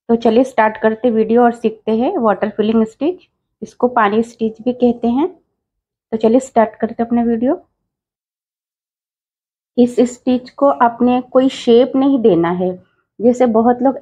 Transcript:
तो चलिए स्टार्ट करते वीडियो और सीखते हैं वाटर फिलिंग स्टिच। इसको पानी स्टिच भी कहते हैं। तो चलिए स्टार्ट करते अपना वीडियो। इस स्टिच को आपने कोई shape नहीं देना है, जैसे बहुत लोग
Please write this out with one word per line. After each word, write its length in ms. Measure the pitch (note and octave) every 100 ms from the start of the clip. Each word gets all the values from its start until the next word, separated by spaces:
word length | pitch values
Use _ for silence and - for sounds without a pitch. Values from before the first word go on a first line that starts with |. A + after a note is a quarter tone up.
| -
तो 60 | A#3
चलिए 260 | A#3 A3 C4
स्टार्ट 320 | - A3 G#3+
करते 300 | A3 A3 B3
वीडियो 320 | A3 G#3+ A#3
और 100 | A#3
सीखते 440 | A#3 A3 A3 - A3
हैं 200 | C4 G4
वाटर 300 | A3+ F#3+ G#3
फिलिंग 340 | - G#3+ A3+ A3
स्टिच। 420 | - D4 F4+ _ _ _ _
इसको 260 | A3 - B3
पानी 320 | A#3+ G#3 G#3+ A3+
स्टिच 360 | - A3 A3
भी 120 | B3 B3
कहते 320 | B3 A#3+ A#3
हैं। 180 | B3 F4+
तो 880 | - _ _ _ _ _ _ _ A3+
चलिए 220 | A3 B3+
स्टार्ट 340 | C4+ A#3 G#3+ -
करते 260 | A3+ A#3
अपना 200 | A#3 A#3+
वीडियो। 400 | A#3 A#3 B3 F4 _ _ _ _ _ _ _ _ _ _ _ _ _ _ _ _ _ _ _ _ _ -
इस 180 | A#3+ A#3+
स्टिच 480 | B3 - - B3+ -
को 160 | - C#4 C4+
आपने 380 | A#3+ A#3 B3 B3
कोई 240 | B3 C4 C4
shape 440 | - - A#3 C4 C4
नहीं 240 | C#4 C4+
देना 300 | A3 E3+ E3+
है, 180 | F3+ F#3 F3+ _ _ _ -
जैसे 260 | A3+ A#3+ B3+
बहुत 340 | A3 A#3 B3
लोग 160 | B3+ C4+